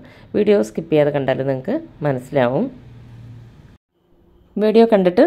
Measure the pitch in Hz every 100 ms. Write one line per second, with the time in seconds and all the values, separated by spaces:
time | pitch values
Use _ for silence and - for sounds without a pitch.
0 | - - - - 208 202 214 - 160 151
1 | 143 143 135 131 135 131 135 302 - -
2 | 151 127 123 143 120 139 254 - - -
3 | - - - - - - - _ _ _
4 | _ _ _ _ _ - 214 214 226 208
5 | 180 185